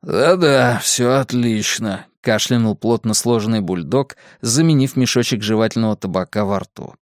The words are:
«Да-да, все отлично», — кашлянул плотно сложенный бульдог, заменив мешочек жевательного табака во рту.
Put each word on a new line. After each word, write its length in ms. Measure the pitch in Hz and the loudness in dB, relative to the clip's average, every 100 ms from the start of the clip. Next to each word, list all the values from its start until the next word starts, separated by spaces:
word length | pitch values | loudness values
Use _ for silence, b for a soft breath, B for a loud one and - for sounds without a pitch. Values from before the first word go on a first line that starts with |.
«Да-да, 760 | - 82 143 185 165 135 123 113 | -2 0 2 4 4 4 4 0
все 360 | - - 123 | -2 0 2
отлично», — 920 | 135 131 123 120 110 101 - 110 92 - _ | 2 0 -2 0 0 -2 -4 -4 -6 -10 _
кашлянул 560 | - 110 - 123 113 101 | -2 0 0 0 0 0
плотно 380 | 113 113 113 | 0 -2 0
сложенный 460 | 107 120 120 107 113 | -2 0 0 0 -2
бульдог, 560 | 92 92 76 127 139 - B B | -2 -4 -2 -2 -2 -10 B B
заменив 560 | 123 123 160 151 131 135 | -4 2 4 4 2 0
мешочек 460 | 123 127 117 117 | 0 0 0 -2
жевательного 540 | 101 110 110 113 110 104 | -2 0 0 0 -2 -2
табака 480 | 95 92 90 107 | -4 -4 -4 -4
во 160 | 101 98 | -2 -4
рту. 340 | - - - - | -6 -16 -18 -18